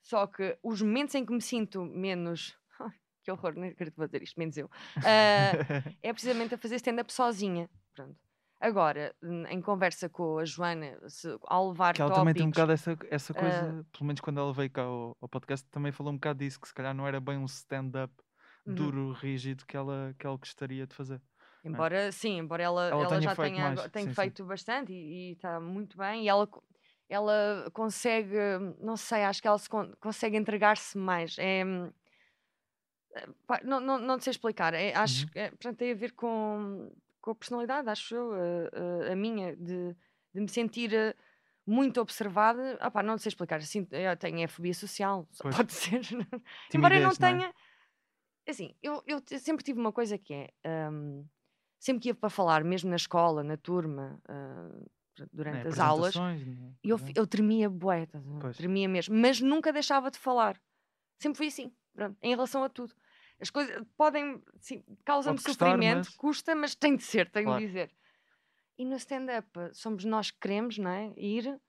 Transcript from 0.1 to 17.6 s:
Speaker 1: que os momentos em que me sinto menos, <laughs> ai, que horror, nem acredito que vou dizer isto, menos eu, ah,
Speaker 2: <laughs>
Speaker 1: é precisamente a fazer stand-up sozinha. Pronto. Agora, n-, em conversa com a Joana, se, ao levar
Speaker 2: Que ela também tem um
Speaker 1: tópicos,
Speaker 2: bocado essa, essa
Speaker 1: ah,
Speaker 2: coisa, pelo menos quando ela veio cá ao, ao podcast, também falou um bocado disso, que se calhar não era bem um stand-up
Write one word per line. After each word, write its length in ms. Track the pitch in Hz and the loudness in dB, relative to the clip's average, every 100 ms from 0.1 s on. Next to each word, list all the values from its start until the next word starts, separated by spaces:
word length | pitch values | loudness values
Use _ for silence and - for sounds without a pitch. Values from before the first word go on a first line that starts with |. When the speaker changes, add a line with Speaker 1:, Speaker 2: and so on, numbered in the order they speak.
| 226 196 | 2 2
Speaker 1:
que 280 | - 190 - | 0 -4 -2
os 180 | - 214 | -4 2
momentos 320 | 208 233 285 277 | 2 2 2 0
em 80 | 240 | 0
que 60 | |
me 80 | 240 | -4
sinto 420 | - 240 214 190 | -2 -2 -2 -4
menos, 720 | 175 175 190 180 170 165 - - _ | -6 -4 -4 -2 -2 -4 -8 -14 _
<laughs> 100 | - | -14
ai, 120 | 233 - _ _ | -14 -14 _ _
que 80 | - | -10
horror, 240 | 185 180 | -4 -4
nem 160 | 156 180 | -4 -8
acredito 240 | 160 165 | -6 -8
que 40 | 156 | -6
vou 80 | 156 | -4
dizer 160 | 143 | -4
isto, 140 | - - | -8 -6
menos 180 | 165 147 | -6 -6
eu, 120 | 143 - - - | -10 -12 -10 0
ah, 560 | 139 220 214 208 196 170 143 143 135 | 6 8 10 8 6 4 2 0 -2
Speaker 2:
<laughs> 160 | - | -6
Speaker 1:
é 100 | 214 | -6
precisamente 420 | 226 247 233 226 | -4 0 0 0
a 40 | 233 | -4
fazer 160 | 233 240 | -4 -2
stand-up 360 | 247 233 233 | 0 -2 -4
sozinha. 580 | - 247 208 202 175 170 - _ | 0 0 2 0 -2 -4 -12 _
Pronto. 220 | - 135 147 _ _ _ _ | -18 -18 -18 _ _ _ _
Agora, 540 | 220 202 160 143 147 - | 0 4 4 2 -6 -8
n-, 240 | 170 170 165 | -8 -6 -4
em 120 | 185 | -6
conversa 480 | 175 202 185 - 175 | -2 2 2 0 -8
com 300 | - 170 156 | -4 -2 0
a 60 | |
Joana, 540 | 160 151 175 165 147 107 107 | -2 -2 -2 -2 -6 -12 -16
se, 200 | - 165 110 | -12 -10 -10
ao 240 | - 180 190 | 0 2 2
levar 260 | 170 175 | 4 4
Speaker 2:
Que 60 | 170 | 4
ela 80 | 147 | 4
também 240 | 190 170 | 6 6
tem 120 | 160 160 | 6 4
um 40 | |
Speaker 1:
tópicos, 60 | 156 | 6
Speaker 2:
bocado 160 | 160 | 6
essa, 240 | 160 165 165 - | 4 2 -6 -4
essa 220 | 147 - | -6 -4
Speaker 1:
ah, 40 | 160 | 0
Speaker 2:
coisa, 480 | 185 180 170 160 156 | 0 2 -2 -4 -10
pelo 120 | - 147 | -6 -4
menos 140 | 147 | -4
quando 200 | - 143 | -4 -2
ela 120 | 143 | -2
veio 180 | 135 139 | -2 -2
cá 120 | 135 | -2
ao, 340 | 127 123 117 117 | -4 -4 -8 -10
ao 80 | 127 | -10
podcast, 380 | 131 - 139 - | -10 -6 -6 -6
também 200 | 147 143 | -6 -4
falou 200 | 139 147 | -4 -6
um 40 | 143 | -4
bocado 220 | 151 143 | -4 -2
disso, 200 | 139 131 | -4 -8
que 80 | - | -16
se 60 | |
calhar 200 | - 131 | -8 -6
não 120 | 135 139 | -4 -4
era 140 | 139 | -4
bem 160 | 131 139 | -4 -4
um 60 | 131 | -4
stand-up 680 | - | -8